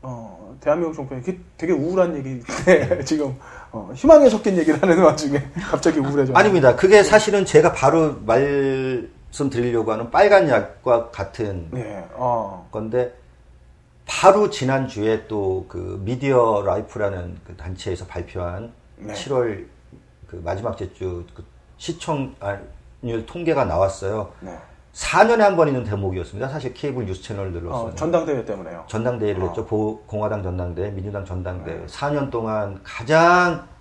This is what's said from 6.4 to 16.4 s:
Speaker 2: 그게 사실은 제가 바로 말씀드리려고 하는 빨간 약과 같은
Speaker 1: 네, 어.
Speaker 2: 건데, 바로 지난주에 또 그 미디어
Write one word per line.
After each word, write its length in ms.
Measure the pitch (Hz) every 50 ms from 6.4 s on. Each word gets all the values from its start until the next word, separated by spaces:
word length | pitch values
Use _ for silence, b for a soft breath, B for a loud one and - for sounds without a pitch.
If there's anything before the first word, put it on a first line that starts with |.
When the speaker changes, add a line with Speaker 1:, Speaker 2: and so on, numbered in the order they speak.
| 202 214 190 170 135 127 120
Speaker 2:
그게 280 | - - 185 208 208 196
사실은 420 | 202 214 214 214 - 196 202 190
제가 280 | - - 151 160 170 -
바로 420 | - - 139 151 165 160 151 135 92 104
말씀드리려고 1700 | 104 - 131 139 143 143 143 139 135 135 131 131 131 131 120 - - - - - - - - 143 135 - 117 120 123 117 113 107 110
하는 180 | 110 110 120 -
빨간 360 | - 156 202 202 202 196 185 151
약과 600 | 127 107 95 - - - - - 120 117 117 -
같은 560 | - - 98 - - - 110 104 98 90 82 80
Speaker 1:
네, 340 | 82 127 117 107 104 95 87 - -
어. 540 | - 123 127 120 113 107 98 95 90 87 -
Speaker 2:
건데, 420 | - 110 110 110 113 123 123 120 - - _ - _ _ _ _ - _ _ _ - _ _ _ _ _ _
바로 440 | - - - - 190 196 208 208 196
지난주에 760 | - - 131 127 135 135 135 - - 104 104 110 110 107 -
또 380 | - 110 104 98 95 95 95 -
그 320 | - - 90 90 92 92 98 95
미디어 580 | 101 127 123 139 139 135 123